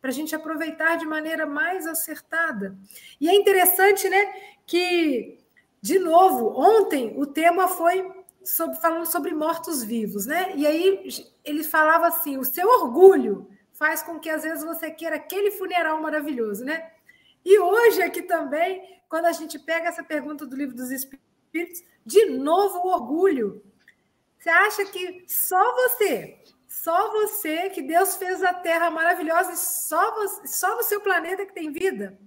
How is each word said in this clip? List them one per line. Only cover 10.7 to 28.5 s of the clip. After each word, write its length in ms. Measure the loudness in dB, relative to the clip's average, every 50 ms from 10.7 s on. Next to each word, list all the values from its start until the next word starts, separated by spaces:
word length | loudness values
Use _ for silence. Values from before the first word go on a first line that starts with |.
| 2 4 2 2 2 0 -4 -12 -14 -14 -14 -18 _ _ _
ele 200 | -8 -6 -6 -6
falava 440 | -2 0 2 4 4 4 4 4 2
assim: 280 | 0 -2 -6 -6 -6
o 80 | -4 -6
seu 240 | -6 -4 0 4 4
orgulho 800 | 4 4 4 0 6 10 10 10 10 10 2 0 -4 -6 -8 -18 -20 _ _ _
faz 300 | _ -2 0 0 0 -2
com 180 | -6 -10 -12 -10
que, 80 | -8 -6
às 140 | -6 -4
vezes, 220 | -4 -6 -6 -6 -8
você 260 | -8 -8 -8 -8 -10
queira 260 | -10 -8 -8 -6 -6
aquele 360 | -6 -8 -8 -4 -2 -2 -2
funeral 480 | -2 -2 -8 -4 -2 -2 0 0 -2 -2
maravilhoso, 600 | -4 -4 -4 -4 -4 -4 -4 -4 -4 -4 -6 -8 -6
né? 260 | -6 -6 -8 -8 -14 _ _ _ _ _ _ _ _ _ _ _
E 140 | 6 8 8
hoje 440 | 8 4 4 6 6 6 6 6
aqui 200 | 0 0 -2 -6
também, 800 | -4 -2 -2 -2 -2 -4 -2 -2 -2 -2 -2 -8 -12 -20 -20 _ _ _
quando 180 | -6 0 0
a 60 | 0
gente 260 | -2 -2 -8 -12 -14 -14
pega 300 | _ -4 -4 -2 -2 -4
essa 160 | -6 -6 -10
pergunta 400 | _ -6 -6 -6 -6 -12 -12 -12
do 120 | -12 -8
Livro 200 | -8 -8 -8 -8
dos 140 | -10 -10 -10
Espíritos, 920 | -8 -10 -10 -12 -16 -20 _ _ _ _ _ _ _ -8 -8 -8 -12 -20 _ _ _ _ _
de 220 | 4 6 6 6
novo 520 | 6 2 -2 0 2 2 2 2 0 0 -2
o 100 | -2 0
orgulho. 760 | 0 -2 -2 -4 -2 2 2 2 2 2 -2 -4 -6 -10 -20 -20 _ _ _ -20 _ _ _ _ _ _ _ _ _ _
Você 100 | -4 2
acha 360 | 4 4 4 2 0 -4 -6
que 400 | -6 -6 -10 -10 -10 -12 -14 -14
só 480 | -8 -4 -4 -4 0 2 2 2 2 2
você, 640 | 0 0 0 2 0 0 0 0 -4 -6 -12 -20 _ _ _ _ _ _ _
só 420 | -14 -8 -4 -2 0 0 0 0
você, 580 | 0 -2 -2 -2 -4 -6 -6 -6 -4 -4 -4 -6
que 120 | -6 -8
Deus 320 | -8 0 2 2 2 2 0
fez 300 | -6 -6 -6 -4 -2 0
a 100 | -2